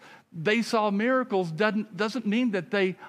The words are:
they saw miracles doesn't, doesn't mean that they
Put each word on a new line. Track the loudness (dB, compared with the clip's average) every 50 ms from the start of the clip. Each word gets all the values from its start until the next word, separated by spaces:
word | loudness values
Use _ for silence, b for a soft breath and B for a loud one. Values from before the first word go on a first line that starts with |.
| B B B B B B -10
they | -4 0 2 2 2
saw | 0 2 2 2 2 2
miracles | 2 2 2 2 2 0 0 0 0 0 0 -2
doesn't, | -2 0 0 0 0 0 -4 -4 -4
doesn't | -4 -4 -2 -2 -4 -2
mean | 0 0 2 2 2
that | 0 -2 -4 0
they | 0 2 2 0 0 B B